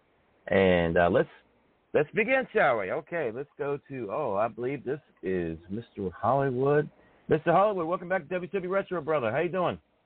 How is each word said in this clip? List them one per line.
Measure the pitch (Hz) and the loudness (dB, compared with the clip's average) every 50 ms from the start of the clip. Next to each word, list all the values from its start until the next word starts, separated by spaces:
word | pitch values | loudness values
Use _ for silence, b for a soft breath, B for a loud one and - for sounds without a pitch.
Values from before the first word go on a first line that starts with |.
| _ _ _ _ _ _ _ _ - - | _ _ _ _ _ _ _ _ -6 0
And, | 95 98 95 92 90 87 85 82 82 87 | 2 4 6 6 6 4 4 2 4 4
uh, | 87 87 | 4 4
let's, | 101 135 165 - - - _ _ _ _ _ _ _ _ _ _ - | 4 2 0 0 -4 -20 _ _ _ _ _ _ _ _ _ _ 0
let's | 131 151 - - | 0 0 0 -2
begin, | 180 220 226 269 262 254 - - | -4 -2 0 0 -2 -2 0 0
shall | 214 180 143 120 110 | 2 2 4 2 2
we? | 95 92 | 0 -2
Okay, | 117 156 156 - 175 170 147 117 | -4 -6 -6 -6 -6 -4 -4 -4
let's | 107 127 147 - _ - | -4 -6 -10 -10 _ -8
go | 143 143 143 139 - - | -4 -4 -4 -6 -8 -10
to, | 139 131 117 95 | -10 -8 -8 -6
oh, | 104 143 151 120 98 | -4 -4 -2 -2 0
I | 98 110 120 | 0 0 -2
believe | 104 110 120 127 143 135 - | -2 -4 -6 -6 -6 -6 -6
this | - 143 147 - _ _ _ | -6 -6 -6 -8 _ _ _
is | - 92 95 90 85 82 82 82 85 92 | -6 -2 -2 -2 -2 -2 -6 -8 -10 -10
Mister | 95 113 113 - - - 98 90 82 - | -10 -10 -10 -12 -10 -8 -8 -8 -6 -2
Hollywood. | - 110 127 139 139 139 123 123 135 139 147 151 151 151 - b b b b b b - | 0 0 2 2 0 0 0 0 0 2 2 2 0 -2 -6 b b b b b b 0
Mister | - 156 - 170 165 | 0 0 2 4 4
Hollywood, | 180 196 214 208 185 165 160 | 6 6 4 2 0 -2 -2
welcome | 180 180 180 170 | -4 -4 -4 -2
back | 185 190 147 | -4 -4 -4
to | 139 | -4
W | 185 180 180 - | -6 -6 -6 -6
C | - 196 | -6 -6
W | 180 180 | -4 -2
Retro, | 190 196 190 - 185 170 | -2 -2 -2 -2 -4 -6
brother. | 143 151 156 147 120 107 | -2 0 0 0 0 0
How | 113 143 | 0 0
you | 170 175 | -2 -2
doing? | 151 185 175 151 104 87 _ _ _ _ _ | -2 -2 -2 -2 -2 -4 _ _ _ _ _